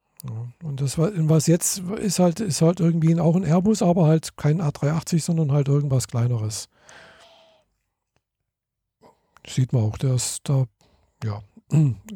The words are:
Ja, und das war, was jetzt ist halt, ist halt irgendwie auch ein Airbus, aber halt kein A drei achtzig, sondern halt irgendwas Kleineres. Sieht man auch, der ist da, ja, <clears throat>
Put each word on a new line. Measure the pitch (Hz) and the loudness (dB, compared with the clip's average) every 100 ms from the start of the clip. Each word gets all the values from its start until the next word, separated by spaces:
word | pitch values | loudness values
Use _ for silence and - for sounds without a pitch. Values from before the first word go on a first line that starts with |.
| _ _ | _ _
Ja, | 127 113 120 - | -14 -12 -14 -14
und | 160 135 | -12 -4
das | 139 - | -4 0
war, | 165 202 156 | -2 0 2
was | 160 151 | 4 4
jetzt | 170 - - | 2 0 -6
ist | 180 214 214 165 | -6 -4 -2 2
halt, | 180 165 | 2 2
ist | 220 139 | -2 2
halt | 165 180 | 2 2
irgendwie | 165 165 160 170 | 2 2 2 2
auch | 165 170 | 2 2
ein | |
Airbus, | 180 170 190 220 | 2 2 2 2
aber | 180 175 156 | 2 4 4
halt | 160 - - | 2 0 -4
kein | 147 160 | -2 0
A | 151 | -2
drei | - 143 | -2 -2
achtzig, | 160 - 170 | -2 -2 -2
sondern | - 165 156 | 0 0 0
halt | 147 139 | 0 2
irgendwas | 143 143 131 - | 0 0 -2 -2
Kleineres. | 120 120 120 107 110 - _ _ - - - - _ _ _ _ _ _ _ _ _ _ _ _ _ _ _ _ _ _ _ _ _ - | -2 0 -2 -4 -8 -12 _ _ -20 -20 -20 -20 _ _ _ _ _ _ _ _ _ _ _ _ _ _ _ _ _ _ _ _ _ -10
Sieht | - 123 | -4 -2
man | 127 | 0
auch, | 110 101 | -2 -4
der | 135 | -4
ist | 127 - - - | -4 -4 -8 -4
da, | 135 131 _ _ _ _ - 110 | -2 -2 _ _ _ _ -12 -10
ja, | 104 104 - | -10 -14 -20
<clears throat> | - - 147 98 - | -4 0 0 -2 -10